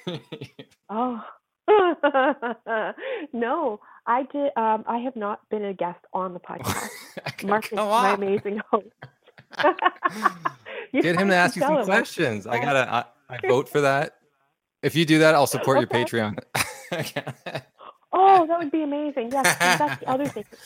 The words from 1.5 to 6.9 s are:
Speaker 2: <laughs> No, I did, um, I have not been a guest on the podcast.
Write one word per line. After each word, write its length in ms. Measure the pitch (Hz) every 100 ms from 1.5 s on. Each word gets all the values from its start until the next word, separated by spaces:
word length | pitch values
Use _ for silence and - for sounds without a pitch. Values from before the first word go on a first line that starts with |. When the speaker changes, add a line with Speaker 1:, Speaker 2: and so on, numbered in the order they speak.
| _ -
Speaker 2:
<laughs> 1300 | 427 359 311 285 277 262 269 233 233 - 220 185 226 523 480 302
No, 480 | 233 233 311 285 208 - - -
I 160 | 240
did, 280 | 269 285 285 240
um, 280 | 220 220 214
I 120 | 233
have 180 | 247 247
not 300 | 208 214 _
been 140 | 214
a 100 | 202
guest 260 | 185 175 170 _
on 220 | 190 185
the 60 | 180
podcast. 480 | - - - - -